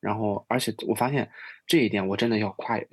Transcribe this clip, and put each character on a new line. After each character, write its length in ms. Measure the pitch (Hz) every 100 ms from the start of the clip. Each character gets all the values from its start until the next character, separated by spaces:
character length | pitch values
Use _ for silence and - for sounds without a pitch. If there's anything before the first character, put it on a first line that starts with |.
然 160 | 104 104
后， 280 | 107 101 -
而 120 | 123
且 140 | 117 107 -
我 80 |
发 160 | 110 123
现 200 | 143 - - - - -
这 120 | 165
一 100 | 110
点 180 | 104 95
我 100 | 98
真 140 | 120
的 80 | 110
要 120 | 104
夸， 260 | - - - -